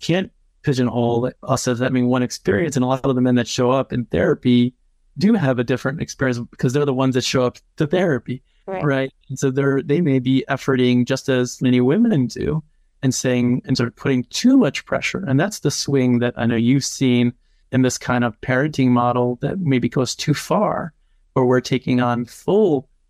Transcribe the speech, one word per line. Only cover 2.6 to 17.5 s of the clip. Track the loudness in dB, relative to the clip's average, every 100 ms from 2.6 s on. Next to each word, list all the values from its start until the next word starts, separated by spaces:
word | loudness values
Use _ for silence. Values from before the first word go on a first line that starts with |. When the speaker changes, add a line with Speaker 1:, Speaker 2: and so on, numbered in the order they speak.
| 0 -2
Speaker 1:
And |
a | -2
lot | 0
of | 0
the | 0
men | 2
that | 2 0
show | 0 2
up | 0 -2
in | -6 -4
therapy | -2 0 0 2 2 2 -4 _ _ _ -2
do | 2
have | 2 2 0
a |
different | -2 -2 -4 -6
experience | -8 -4 -4 -2
because | -8 -4 -2
they're | 0
the | 0
ones | 0 0
that | 0
show | -2 0
up | -2 -4 _ -6
to | -2
therapy. | 0 0 -2 -4 -12 -14 _ -12
Speaker 2:
Right. | -6
Speaker 1:
Right. | -2 -2 -4 -8 -14
And | -4
so | -2
they're, | 0 0 0
they | 0 0
may | 2 0
be | 2 0 0
efforting | -4 -2 0 2 2 2
just | -2 0
as | 0 0 -2
many | 2 2
women | 4 2 2 2 0
do | -2 -4 -4 -6 _ _ _
and | -2
saying, | -2 -2 0 0 -2
and | -2 -2
sort | -2
of | -4
putting | -2 -2
too | -2 0 4 4
much | 4 -2
pressure. | -4 -4 -4 -6 0
And | 0
that's | 0 -2
the | -4
swing | -4 -2 0 2 2
that | 0 -2
I | -2
know | 2
you've | 2 2
seen | 0 -2 0 2 2 -2 _